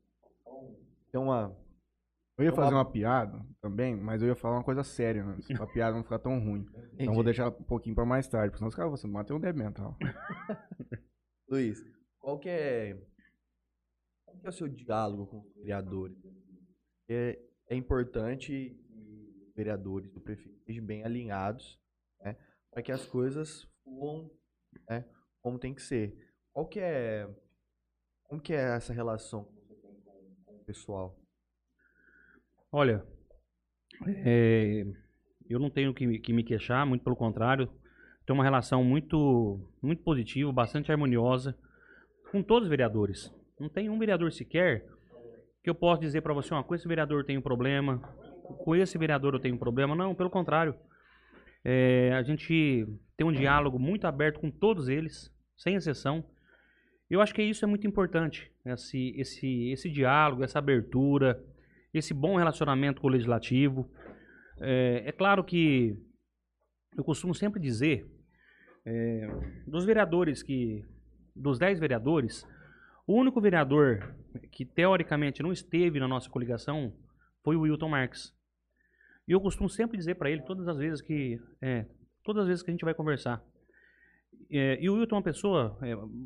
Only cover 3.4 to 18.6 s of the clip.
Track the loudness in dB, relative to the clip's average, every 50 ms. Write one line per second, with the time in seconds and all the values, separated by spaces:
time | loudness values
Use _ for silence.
3.4 | -16 -16 -16 _ -10 -6 -4 -2 -2 -2 -2 -4 -4 -4 -4 0 0 0 0 0
4.4 | -2 -2 -2 -2 -2 -2 -2 -4 -4 -6 -4 -2 -2 -2 -2 -2 -4 -6 -8 -10
5.4 | -10 -8 -8 -8 -8 -6 -4 -2 -2 -2 -2 -4 -4 -6 -6 -6 -4 -4 -2 -2
6.4 | -2 -2 -4 -4 -6 -10 -14 -20 -20 -16 -8 -4 -2 2 2 4 4 4 2 2
7.4 | 0 -2 -4 -6 -6 -4 -4 -4 -4 -4 -2 0 0 2 0 0 0 -2 -2 0
8.4 | 0 0 -2 -4 -6 -6 -4 -4 -4 -4 -4 -6 -8 -8 -8 -8 -8 -6 -6 -4
9.4 | -4 -4 -4 -4 -4 -6 -6 -8 -10 -10 -8 -6 -6 -6 -6 -8 -12 -12 -12 -12
10.4 | -10 -12 -12 -12 -14 -16 -16 -16 -14 -14 -14 -14 -14 _ _ _ _ _ _ _
11.4 | _ -6 -4 -2 -2 -2 -4 -6 -12 -20 -20 _ _ _ _ _ -10 -8 -8 -8
12.4 | -6 -6 -6 -4 -2 -2 -2 -4 -4 -6 -10 -12 -16 -20 _ _ _ _ _ _
13.4 | _ _ _ _ _ _ _ _ _ _ _ _ _ _ _ _ _ _ -20 -16
14.4 | -14 -12 -10 -10 -10 -10 -10 -10 -8 -4 -4 -2 -2 -4 -6 -8 -10 -12 -14 -18
15.4 | -20 -20 _ -14 -10 -8 -8 -6 -6 -8 -8 -8 -8 -10 -12 -16 -20 -20 -20 -20
16.4 | _ _ -20 -20 -20 _ _ _ _ _ _ _ _ -6 -4 -4 -4 -4 -6 -8
17.4 | -12 _ _ _ _ -8 -8 -6 -4 -2 0 0 -2 -2 -4 -6 -4 -4 -6 -8
18.4 | -10 -10 -10 -8